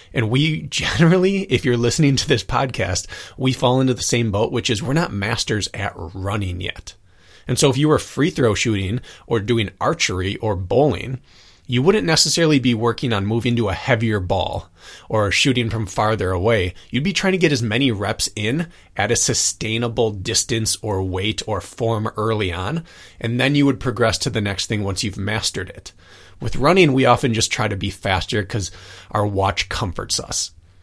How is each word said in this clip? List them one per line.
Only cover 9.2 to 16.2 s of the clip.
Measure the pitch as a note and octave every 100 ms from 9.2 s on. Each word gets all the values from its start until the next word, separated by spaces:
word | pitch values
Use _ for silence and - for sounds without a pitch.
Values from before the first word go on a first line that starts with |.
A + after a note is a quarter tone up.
| -
or | A#2
doing | G#2 A2+ G2 -
archery | C3 D#3+ - F#2 F#2+ G2+
or | G#2+
bowling, | F#2 F#2 B2 D3 F2+ B2 C3 - - - -
you | - B2
wouldn't | D#3 G#3+
necessarily | E3+ D#3+ D3+ E3+ D#3+ C#3+
be | B2
working | A2 A#2 A2 C3+
on | G#2
moving | G2+ A2+ A#2+ A#2+
to | G#2
a |
heavier | F#2+ - A2+ A2+ G#2
ball | F2+ F#2+ - - - _ - - -
or | A2 G2+
shooting | - C#3+ B2 A2+
from | A2+ G2+
farther | - G#2+ A2+